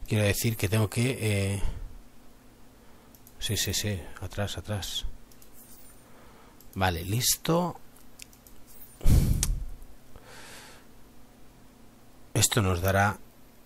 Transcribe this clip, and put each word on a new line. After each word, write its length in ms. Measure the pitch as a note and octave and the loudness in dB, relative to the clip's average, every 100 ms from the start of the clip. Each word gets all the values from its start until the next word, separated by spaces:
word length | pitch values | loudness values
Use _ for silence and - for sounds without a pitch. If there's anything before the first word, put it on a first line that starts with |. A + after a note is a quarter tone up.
| - | -2
Quiero 160 | G#2+ | 2
decir 320 | G#2 F#2+ A#2 A2 | 2 2 0 0
que 140 | G2 | 2
tengo 200 | A2 G#2+ | 2 2
que, 280 | - B2 A2 | 2 0 0
eh, 420 | A2 G2+ G2 G2 - - - - - - - - - - - - - - - - - - | 0 2 0 2 0 0 -8 -12 -18 -20 -20 -20 -20 -20 -20 -20 -20 -20 -20 -20 -18 -8
sí, 200 | - G2+ | -4 -2
sí, 160 | - | -2
sí. 280 | F#2 G#2 F#2+ - - | -2 -2 -4 -8 -12
Atrás, 360 | F#2+ - G2+ - | -8 -6 -4 -6
atrás. 480 | - G#2 - - - - - - - - - - - - - - - - - - - G2 | -6 -6 -4 -4 -4 -6 -12 -20 -20 -20 -20 -20 -20 -20 -20 -20 -20 -20 -20 -20 -12 0
Vale, 260 | F#2 E2+ | 0 0
listo. 720 | F#2 A2+ - - - E3+ F3 - - - - - - - - - - - - - - - - - - - - - - - - - - - - - - - - - - - - - - - - - - - - - - - | -2 0 0 0 2 2 2 -4 -14 -20 -20 -20 -20 -20 -18 -18 -16 -16 -18 4 8 8 8 4 2 -2 -6 -10 -14 -16 -16 -16 -16 -18 -18 -18 -18 -20 -20 -20 -20 -20 -20 -20 -20 -20 -20 -20 -20 -20 -20 -20 -4 2
Esto 260 | - B2 | 2 4
nos 200 | F#2+ F2 | 2 2
dará 360 | F#2+ F#2+ G2+ G#2 - - - - | 4 4 4 0 -10 -20 -20 -20